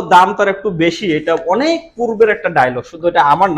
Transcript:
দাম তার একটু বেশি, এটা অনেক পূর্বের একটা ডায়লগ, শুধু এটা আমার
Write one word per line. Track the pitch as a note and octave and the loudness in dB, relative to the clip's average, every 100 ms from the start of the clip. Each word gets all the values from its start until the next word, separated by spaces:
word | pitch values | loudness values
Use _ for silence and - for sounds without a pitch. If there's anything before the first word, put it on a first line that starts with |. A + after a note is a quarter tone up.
| E3+ | 4
দাম | F3+ F#3+ | 4 4
তার | G3+ G3+ | 2 -2
একটু | G3 G#3+ E3 | -2 -4 -2
বেশি, | E3 E3+ F#3+ D3+ | -2 -2 -4 -4
এটা | D#3+ D#3+ - | -2 -2 -2
অনেক | G3 D4+ E4 - - | -2 0 -2 -6 -6
পূর্বের | A#3 G#3+ A3 G3+ | -2 2 0 0
একটা | F#3 D#3 | -2 0
ডায়লগ, | B2+ B2 - | 0 -2 -10
শুধু | E3+ F3 | -6 -2
এটা | D#3 C#3+ | 2 2
আমার | D3 G3 | 2 2